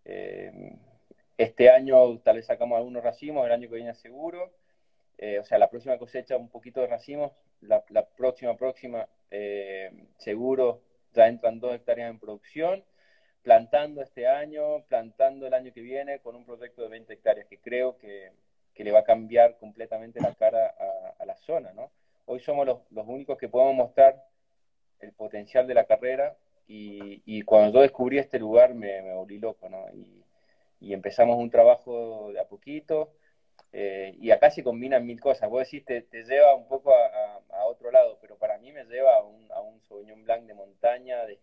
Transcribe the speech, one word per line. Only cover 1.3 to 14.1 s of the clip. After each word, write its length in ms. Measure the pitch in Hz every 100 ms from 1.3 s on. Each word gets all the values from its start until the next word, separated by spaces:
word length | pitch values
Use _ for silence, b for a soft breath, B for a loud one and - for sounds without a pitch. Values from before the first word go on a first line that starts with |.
| -
este 320 | 113 - 127
año 500 | 127 135 131 123 117
tal 160 | - 113
vez 80 | 113
sacamos 320 | 117 120 117
algunos 260 | 123 123
racimos, 420 | 117 117 147 151 123
el 60 |
año 180 | 120 120
que 60 | 117
viene 180 | 117 113
seguro. 560 | 117 131 160 349 180 _ _ _ _ _ _ -
Eh, 220 | 104 101
o 40 |
sea, 140 | - 104
la 120 | -
próxima 280 | 120 131 123
cosecha 400 | 117 131 127 127
un 120 | 117
poquito 320 | 117 123 131
de 60 | 127
racimos, 440 | 117 - 143 143 _ _ _
la, 220 | 104 107 -
la 160 | 107 -
próxima, 500 | - 127 127 123 113
próxima, 500 | 131 131 127 117 110 _ _
eh, 600 | 101 104 101 98 95 95 87 _ _
seguro 640 | - 107 123 131 123 120 _ _ _
ya 140 | - 113
entran 320 | 120 117 113
dos 140 | 123 120
hectáreas 340 | - 117 117
en 100 | 117
producción, 640 | 107 104 _ 151 160 196 _ _ _ _ _ _
plantando 580 | - 113 120 147 151 147
este 260 | 131